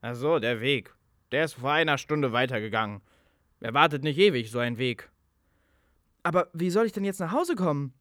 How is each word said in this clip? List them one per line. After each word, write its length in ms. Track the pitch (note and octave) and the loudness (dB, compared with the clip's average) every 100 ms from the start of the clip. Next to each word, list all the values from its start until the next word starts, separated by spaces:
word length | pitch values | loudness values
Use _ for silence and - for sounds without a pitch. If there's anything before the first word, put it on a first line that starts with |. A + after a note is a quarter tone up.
Ach 140 | A#2 | -8
so, 240 | A#2+ C3+ E3 | -6 0 0
der 220 | A2+ A#2+ | 0 -2
Weg. 340 | A#2+ C#3 G2 _ _ _ _ | 0 -2 -4 _ _ _ _
Der 120 | B2+ | -2
ist 100 | D#3 | -2
vor 180 | - B2+ | -2 -2
einer 260 | D3 D#3+ C#3+ | 0 2 0
Stunde 340 | - D3+ C#3 | 0 -2 0
weitergegangen. 680 | A#2 B2+ B2+ G#2+ G#2+ A2 G#2 _ _ _ _ _ _ | 0 0 -2 -4 -2 -2 -4 _ _ _ _ _ _
Er 140 | A#2 | -4
wartet 300 | A#2+ D#3+ D3 | 4 4 4
nicht 140 | D3 C#3+ | -4 4
ewig, 320 | G3+ C#3+ A2 | 4 4 -2
so 80 | A#2 | -2
ein 200 | A#2+ A#2 | -2 -2
Weg. 320 | B2+ A#2 - _ _ _ _ _ _ _ _ _ _ _ | -4 -4 -10 _ _ _ _ _ _ _ _ _ _ _
Aber 260 | - E3+ F3+ | -2 0 0
wie 180 | E3 F3+ | 0 0
soll 160 | F3+ A3+ | 2 2
ich 60 | |
denn 120 | G#3 | 0
jetzt 160 | G3 F#3+ | -4 -2
nach 120 | E3+ | -2
Hause 240 | A3 F4 D#4 | -2 0 0
kommen? 380 | F3+ D3 C#3+ - | 0 0 -2 -8